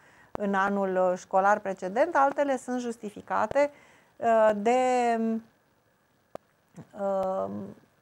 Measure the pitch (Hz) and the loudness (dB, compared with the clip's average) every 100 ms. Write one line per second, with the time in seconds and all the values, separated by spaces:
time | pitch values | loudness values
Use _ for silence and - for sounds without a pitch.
0 | _ _ - - 202 196 196 202 196 185 | _ _ -20 -8 -2 0 0 0 0 0
1 | 185 185 - 190 196 208 196 190 185 208 | 0 0 0 2 4 2 0 -8 -6 -2
2 | 339 320 277 277 285 254 - 247 240 226 | 0 2 2 0 -2 -2 -4 -6 -6 -10
3 | 208 190 - 190 220 277 285 - - _ | -12 -14 -6 -4 0 0 0 -2 -20 _
4 | _ - 233 226 220 208 208 254 254 247 | _ -6 0 4 4 4 2 2 2 2
5 | 240 233 226 226 - _ _ _ _ _ | 2 0 0 -4 -8 _ _ _ _ _
6 | _ _ _ - _ _ _ - - 214 | _ _ _ -20 _ _ _ -20 -20 -8
7 | 196 196 190 190 196 202 196 - _ _ | -4 -2 -2 -2 -4 -6 -12 -16 _ _